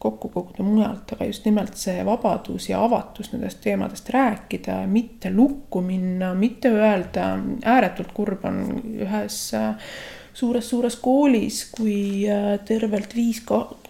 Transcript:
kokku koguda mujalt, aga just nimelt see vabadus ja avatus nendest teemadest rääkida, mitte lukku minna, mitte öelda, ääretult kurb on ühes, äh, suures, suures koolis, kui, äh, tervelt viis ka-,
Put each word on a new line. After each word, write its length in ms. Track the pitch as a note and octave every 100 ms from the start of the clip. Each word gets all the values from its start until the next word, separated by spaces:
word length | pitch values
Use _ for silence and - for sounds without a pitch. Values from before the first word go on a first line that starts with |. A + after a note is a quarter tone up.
kokku 260 | A3 A3 -
koguda 360 | - F3+ -
mujalt, 480 | G3 G#3+ G#3 G3 -
aga 160 | - -
just 160 | G#3 A3
nimelt 300 | G#3+ G3+ -
see 220 | - F3+
vabadus 600 | F#3 A#3 A3 F3 - G#3 -
ja 140 | F#3+
avatus 460 | A3 A#3 - - G3+
nendest 300 | A#3+ G3+ -
teemadest 460 | G#3+ G3 - G3+ -
rääkida, 680 | B3+ C4 G#3 - F3+ - F#3
mitte 480 | F#3+ G#3 A#3+ - F#3
lukku 480 | F#3+ C#4 C#4+ - F#3
minna, 520 | F3+ F#3 F#3 F3+ F#3 F#3
mitte 360 | A3 - C4
öelda, 580 | A3 G#3+ G3+ F3 F#3+ F#3 F#3+ G3 -
ääretult 500 | A3 B3+ G3 - -
kurb 320 | - G#3 F#3+
on 160 | - - - - A3+
ühes, 460 | A3 G3 G#3+ G#3 - -
äh, 260 | A3 A3 G#3+ - - - - -
suures, 360 | - A#3+ A#3+ A3+
suures 300 | A#3+ A#3+ A#3
koolis, 640 | B3+ C4+ C#4+ A#3 G3+ - -
kui, 560 | - A3 G3+ G3+ G3 G#3
äh, 300 | G3+ G3+ G3+ G3+
tervelt 500 | A3 A3 G#3 G3+ A#3
viis 240 | A#3 A3
ka-, 280 | - G#3+ - -